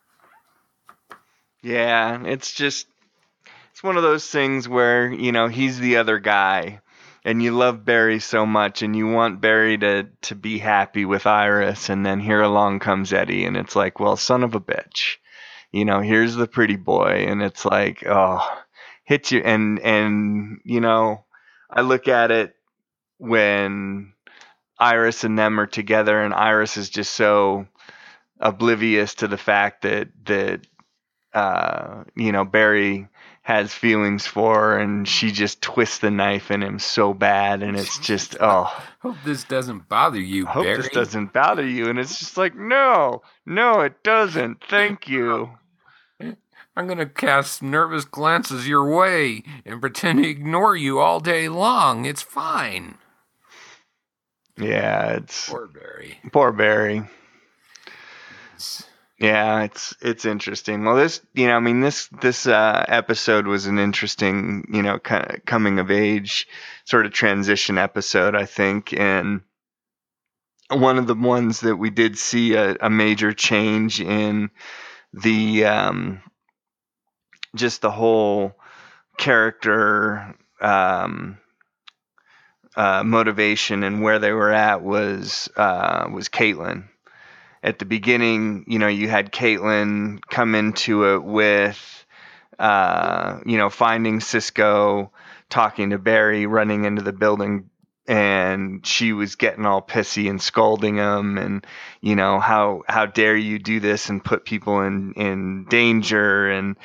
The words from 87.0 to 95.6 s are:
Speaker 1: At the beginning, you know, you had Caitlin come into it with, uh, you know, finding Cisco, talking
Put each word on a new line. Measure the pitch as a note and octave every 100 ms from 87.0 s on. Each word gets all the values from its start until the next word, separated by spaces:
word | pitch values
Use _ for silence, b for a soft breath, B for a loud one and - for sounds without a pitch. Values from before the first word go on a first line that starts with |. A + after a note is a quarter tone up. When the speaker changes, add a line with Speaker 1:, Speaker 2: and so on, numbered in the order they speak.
| _ B B B B B
Speaker 1:
At | - -
the | G2
beginning, | A2 G2+ A#2+ A#2 A2 G#2+ G#2 -
you | A2+
know, | G#2
you | G2+ G#2+
had | A2 G2+
Caitlin | - B2 G#2 G#2 G#2+ G#2 G#2 G#2+ G2+ -
come | - A#2
into | A2 G#2+ G#2+ - G#2+ G2+ G2
it |
with, | E2+ G#2+ G#2+ G2+ G2+ G2+ - - - B B B B -
uh, | G#2+ G2+ F#2 E2+ E2+ F2 F2 F#2+ -
you | A2+
know, | G2+
finding | - A#2 A2+ A2+ A2
Cisco, | - A#2 - - G#2+ G#2 G#2 G2+ G2 _ B B B
talking | B2+